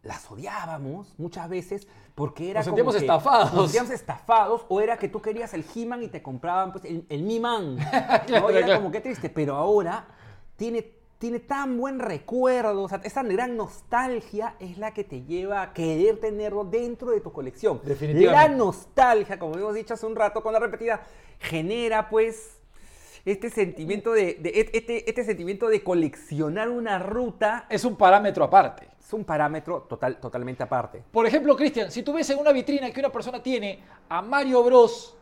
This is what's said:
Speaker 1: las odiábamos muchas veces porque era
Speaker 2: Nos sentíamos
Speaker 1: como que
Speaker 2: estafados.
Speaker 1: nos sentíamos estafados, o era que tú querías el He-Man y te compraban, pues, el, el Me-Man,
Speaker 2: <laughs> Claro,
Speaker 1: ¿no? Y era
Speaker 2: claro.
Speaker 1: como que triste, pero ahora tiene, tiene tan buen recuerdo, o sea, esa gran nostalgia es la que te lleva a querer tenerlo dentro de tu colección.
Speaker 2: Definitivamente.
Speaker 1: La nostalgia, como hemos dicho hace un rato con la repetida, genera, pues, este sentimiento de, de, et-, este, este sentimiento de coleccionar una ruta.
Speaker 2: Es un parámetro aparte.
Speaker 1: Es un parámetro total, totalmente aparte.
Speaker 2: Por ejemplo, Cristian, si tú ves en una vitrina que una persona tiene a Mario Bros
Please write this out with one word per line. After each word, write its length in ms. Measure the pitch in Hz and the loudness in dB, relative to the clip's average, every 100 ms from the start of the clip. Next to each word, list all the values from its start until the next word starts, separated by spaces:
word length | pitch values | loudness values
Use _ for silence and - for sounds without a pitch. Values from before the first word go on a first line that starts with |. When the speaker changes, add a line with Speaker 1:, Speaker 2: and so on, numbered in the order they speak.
Speaker 1:
las 260 | 107 - - | -14 -16 -16
odiábamos 880 | 107 190 196 165 156 139 165 202 - | -16 -12 -10 -10 -10 -10 -12 -16 -14
muchas 300 | 170 175 165 | -12 -10 -8
veces 400 | 185 175 202 - - - | -8 -8 -12 -12 -20 -20
porque 340 | - 143 - 170 | -8 -8 -8 -6
era 120 | 202 | -4
Speaker 2:
Nos 60 | 185 | -2
sentíamos 280 | 202 247 | 0 2
Speaker 1:
como 60 | 208 | 2
que 60 | 165 | 2
Speaker 2:
estafados. 460 | 160 269 247 185 | 2 6 4 4
Speaker 1:
nos 80 | 175 | 4
sentíamos 260 | 180 214 240 | 2 2 -2
estafados, 720 | 254 - - - 226 202 233 - | -6 -8 -12 2 4 4 0 -2
o 120 | 190 | -2
era 160 | 214 233 | 0 -2
que 100 | 196 | -4
tú 120 | 196 | -6
querías 320 | 214 214 226 | -6 -8 -8
el 120 | 175 147 | -10 -10
He-Man 300 | 233 233 240 | -10 -8 -8
y 40 | 233 | -10
te 140 | 165 | -12
compraban, 480 | - 127 165 180 190 | -12 -8 -4 -2 -4
pues, 140 | 185 | -8
el, 220 | - 165 165 | -10 -10 -8
el 160 | 147 | -6
Me-Man, 520 | 185 226 233 226 165 131 | -4 -2 -2 -2 -4 -6
Speaker 2:
<laughs> 500 | 147 262 - 226 240 | -2 -2 2 0 4
Claro, 200 | 233 196 | 2 4
Speaker 1:
¿no? 60 | |
Y 40 | 190 | 4
era 100 | 180 | 4
Speaker 2:
claro. 140 | 196 | 2
Speaker 1:
como 100 | 190 | 2
que 80 | 208 | -6
triste, 300 | 262 226 160 | -8 -8 -6
pero 260 | 170 147 139 | -4 -2 0
ahora 500 | 175 208 170 202 - - - - - - | 2 2 2 -6 -10 -20 -20 -20 -20 -10
tiene, 460 | 226 226 220 _ _ _ | -6 -6 -8 _ _ _
tiene 200 | 233 233 | -8 -8
tan 400 | 240 277 277 240 | -6 -6 -4 -4
buen 220 | 269 262 | -4 -4
recuerdo, 800 | 240 156 - 240 254 247 226 196 | -6 -6 -6 0 2 2 0 -2
o 60 | 196 | -4
sea, 120 | 196 | -6
esa 180 | 208 269 | -6 -6
gran 340 | 247 190 247 233 | -2 -2 -2 -4
nostalgia 1000 | 202 - - 240 262 240 - 208 220 - | -8 -10 -4 -2 -2 -6 -8 -8 -8 -10
es 180 | 185 175 | -16 -10
la 160 | 214 | -10
que 120 | 208 | -8
te 180 | 202 135 | -10 -12
lleva 400 | 127 175 190 202 | -8 -8 -4 -6
a 100 | 180 | -6
querer 460 | - 165 160 202 214 | -4 -2 2 2 2
tenerlo 460 | 220 208 208 202 | -4 -4 -6 -6
dentro 480 | 196 220 240 233 254 | -4 -4 -4 -8 -4
de 80 | 214 | -4
tu 100 | 175 | -4
colección. 480 | 147 131 - 214 139 | -10 -12 -2 -2 -2
Speaker 2:
Definitivamente. 640 | 143 139 147 151 190 294 302 | -4 -4 0 6 8 10 8
Speaker 1:
La 40 | |
nostalgia, 840 | 269 202 - - - 254 220 196 190 | 6 0 -2 -4 4 6 6 2 -6
como 180 | 165 160 | -6 -6
hemos 160 | 208 | -4
dicho 200 | 214 214 | -6 -6
hace 100 | 226 | -8
un 120 | 220 220 | -6 0
rato 260 | 208 208 | 0 0
con 100 | 220 | -2
la 60 | 220 | 0
repetida, 420 | 208 214 226 214 - - - - | -2 -4 -4 -4 -6 -20 -20 -14
genera, 680 | - 160 165 233 233 220 214 | -8 -4 -2 -2 0 0 0
pues, 480 | 220 226 220 - - _ - - - - - | 2 0 -2 -18 -20 _ -20 -20 -20 -20 -12
este 260 | - 196 233 | -6 -4 -4
sentimiento 600 | 226 190 160 156 202 226 | -2 -2 -2 -6 -4 0
de, 220 | 226 185 | 2 2
de, 160 | - 160 208 | -2 -2 0
et-, 100 | 220 | 0
este, 340 | 226 226 233 - | -2 -4 -6 -4
este 160 | 226 | -6
sentimiento 440 | 220 185 170 196 226 | -4 -4 -6 -4 0
de 140 | 214 | 0
coleccionar 840 | 202 180 156 - - 147 151 180 226 | 0 0 0 -4 -10 -4 -4 -2 -4
una 300 | 240 226 190 | -4 -4 -4
ruta. 680 | 185 220 247 - 214 240 - | -4 -4 -4 -2 -2 -2 -4
Speaker 2:
Es 140 | 214 | -2
un 100 | 240 | -2
parámetro 480 | 202 226 240 208 180 | 4 8 8 6 2
aparte. 460 | 143 196 143 - - _ | 6 6 6 -2 -20 _
Speaker 1:
Es 140 | _ | _
un 120 | 214 | -10
parámetro 580 | 208 208 147 156 156 175 | -4 0 0 -2 -6 -8
total, 360 | - - - - | -8 -6 -4 -6
totalmente 460 | 123 123 123 127 | -8 -8 -8 -8
aparte. 400 | 123 127 117 - - | -4 -4 -4 -12 -4
Speaker 2:
Por 120 | 220 233 | 0 2
ejemplo, 280 | 285 285 | 2 4
Cristian, 380 | 269 294 233 190 | 4 2 0 -6
si 100 | 226 | -6
tú 120 | 247 | -4
ves 140 | 311 294 | -4 -2
en 80 | 277 | 0
una 100 | 302 | 4
vitrina 400 | 269 247 285 254 | 2 2 -4 -4
que 80 | 247 | -4
una 140 | 277 | -4
persona 280 | 233 220 247 | -4 -8 -8
tiene 380 | 254 247 202 190 - - _ | -4 -4 -4 -10 -16 -20 _
a 140 | 170 | -6
Mario 420 | 202 277 269 247 | -2 -2 2 4
Bros 520 | 240 254 233 - - - | 8 8 8 4 -16 -20